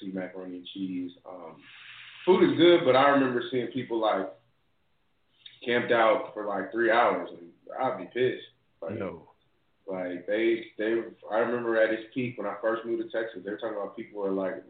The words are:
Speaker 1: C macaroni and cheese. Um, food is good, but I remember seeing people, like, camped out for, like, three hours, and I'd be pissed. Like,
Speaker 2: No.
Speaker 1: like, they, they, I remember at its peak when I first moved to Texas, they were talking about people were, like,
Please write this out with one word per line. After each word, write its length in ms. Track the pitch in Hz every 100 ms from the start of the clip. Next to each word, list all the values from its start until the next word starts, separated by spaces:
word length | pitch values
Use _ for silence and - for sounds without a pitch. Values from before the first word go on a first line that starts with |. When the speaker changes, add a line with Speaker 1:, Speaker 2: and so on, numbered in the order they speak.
Speaker 1:
C 100 | 98
macaroni 440 | 92 90 92 92 90
and 80 | 87
cheese. 380 | 98 95 90 87 - -
Um, 280 | 90 80 78 - - - - - -
food 260 | - 208 160
is 60 | 127
good, 240 | 170 170
but 120 | 131 127
I 120 | 143
remember 320 | 139 131 120 -
seeing 160 | 127 117
people, 320 | 131 120 117
like, 320 | 110 95 95 - _ _ _ _ _ _ _ _ _ _ - -
camped 280 | - 120 113
out 380 | 120 113 104 -
for, 140 | 110 104
like, 260 | 98 95
three 180 | 113 113
hours, 380 | 117 113 90 85 -
and 100 | 85 - - -
I'd 160 | 131 104
be 60 | 85
pissed. 360 | 117 127 104 - _ _ _
Like, 180 | - 104
Speaker 2:
No. 300 | 95 85 76 _ _ _ _ _ -
Speaker 1:
like, 400 | 92 90 90 -
they, 380 | 107 113 113 - -
they, 240 | 107 117 110 - -
I 60 | 107
remember 360 | 117 120 117 113
at 100 | 110
its 120 | 110 -
peak 240 | 135 123 -
when 80 | 101
I 80 | 101
first 240 | 110 113 117
moved 160 | 117
to 80 | 110
Texas, 320 | 113 110 92
they 60 | 95
were 80 | 104
talking 180 | 113 104
about 180 | 98
people 280 | - 110 104
were, 80 | 98
like, 340 | 95 95 90